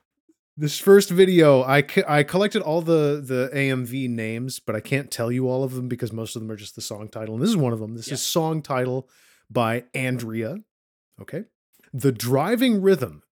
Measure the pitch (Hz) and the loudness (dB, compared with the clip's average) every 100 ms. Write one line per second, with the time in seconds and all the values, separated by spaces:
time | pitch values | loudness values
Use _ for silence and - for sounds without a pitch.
0 | _ _ _ _ _ - 147 - - 196 | _ _ _ _ _ -6 -6 0 6 8
1 | 196 175 190 175 151 131 127 143 143 - | 8 4 6 8 8 6 6 2 2 0
2 | 190 147 147 180 208 214 156 165 165 165 | 2 2 2 0 0 -2 -2 -2 2 2
3 | 147 147 127 127 127 143 139 131 120 131 | 2 -2 -4 -4 -2 -2 0 0 -4 -6
4 | 127 117 110 113 127 - - 110 - 135 | -4 -4 -6 -6 -8 -8 -6 -6 -4 -6
5 | 139 - 117 123 127 127 135 127 123 120 | -4 -6 -4 -2 -2 -2 -4 -6 -8 -6
6 | 117 110 110 113 110 107 101 - - 104 | -6 -8 -10 -10 -10 -12 -14 -14 -12 -12
7 | 107 113 110 110 185 208 131 113 107 117 | -12 -12 -8 -2 0 2 0 0 -6 -12
8 | 123 139 - 170 160 160 - 131 127 127 | -10 -8 -2 -2 -2 -4 -4 -2 -2 -4
9 | - _ _ _ _ 117 113 120 - 139 | -8 _ _ _ _ 0 0 -2 -6 -6
10 | 131 127 117 113 110 190 - _ _ _ | -4 -4 -6 -6 -6 -8 -14 _ _ _
11 | _ - 98 160 220 _ _ _ _ 131 | _ -20 -14 -14 -14 _ _ _ _ -2
12 | 135 113 120 135 170 233 262 208 190 190 | 0 0 0 0 2 2 2 4 4 2
13 | 110 76 _ | 0 -8 _